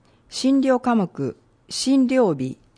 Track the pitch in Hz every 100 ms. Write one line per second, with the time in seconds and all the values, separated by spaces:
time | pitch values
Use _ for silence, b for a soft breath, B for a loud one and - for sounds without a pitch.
0 | b b b - 254 277 262 247 247 233
1 | 180 - 135 - _ _ - - - 269
2 | 254 262 220 143 127 - _